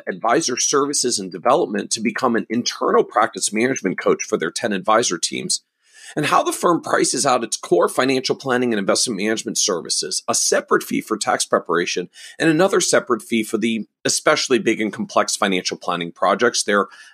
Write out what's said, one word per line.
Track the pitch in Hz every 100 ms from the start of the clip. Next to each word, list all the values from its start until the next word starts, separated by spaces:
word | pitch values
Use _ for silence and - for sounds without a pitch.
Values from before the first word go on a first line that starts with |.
| -
advisor | 95 110 135 160 127
services | - 143 143 147 127 107
and | 95
development | 90 120 151 - 101 95
to | -
become | 110 104 127 113
an | -
internal | 117 113 - 139 240
practice | - - 110 98 -
management | 104 123 131 95 78
coach | - 82
for | - 107
their | 82
ten | - 117
advisor | 98 92 110 123 87
teams, | - - - - _ _ _ - -
and | - 143
how | 143
the | 330
firm | 330 180 165
prices | - - 165 135 135
out | 127
its | 113 -
core | - 175 202
financial | - 131 131 131 131
planning | 135 123 123
and | 107
investment | 98 101 - 98
management | 107 110 113 85
services, | - 87 62 - 78 - -
a | -
separate | - - - 131
fee | - 117
for | - 107
tax | - -
preparation, | - 101 - 85 90 - 87 - - -
and | 160
another | 156 190 190
separate | - 127 - 110
fee | - 117
for | 107 107
the | 117 113 101 _
especially | 123 - 160 151 - 123
big | 107 101
and | 107
complex | 110 101 110 104
financial | - 101 92 - 85
planning | - 87 85
projects | - 92 101 120 -
their | - 101 95 - -